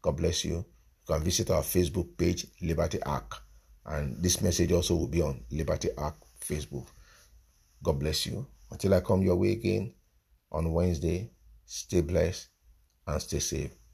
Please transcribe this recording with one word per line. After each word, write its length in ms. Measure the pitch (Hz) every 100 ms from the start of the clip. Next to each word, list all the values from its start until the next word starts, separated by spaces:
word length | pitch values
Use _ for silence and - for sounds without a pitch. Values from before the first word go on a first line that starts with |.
God 160 | 90 69
bless 280 | 85 87 82
you. 200 | 82 - _ _ _ -
You 80 | 76
can 80 |
visit 280 | 78 82 87
our 100 | 82
Facebook 560 | 73 90 87 90 85 -
page, 300 | 85 87 - _
Liberty 420 | 82 80 78 -
Ark, 400 | - 69 - - - - _ - -
and 300 | 78 71 57
this 180 | 90 -
message 300 | 95 85 85
also 240 | 87 85 85
will 120 | -
be 140 | 82
on 220 | 73 65 -
Liberty 380 | 73 76 - - -
Ark 180 | 76 73 - -
Facebook. 480 | - 76 71 67 - - - - - - _ _ _ _
God 160 | - 71
bless 260 | 76 78 -
you. 220 | - 131 - -
Until 220 | - 101
I 80 | 95
come 200 | 90 95
your 140 | 95 90
way 160 | 101
again 420 | 101 101 98 107 - _ _ _ _ _
on 200 | 80 82
Wednesday, 580 | 80 90 85 82 90 113 _ - - _
stay 360 | - - 90
blessed 460 | 80 90 82 - - _ _ _ _ _ -
and 160 | 73
stay 180 | - 71
safe. 360 | - 73 73 - _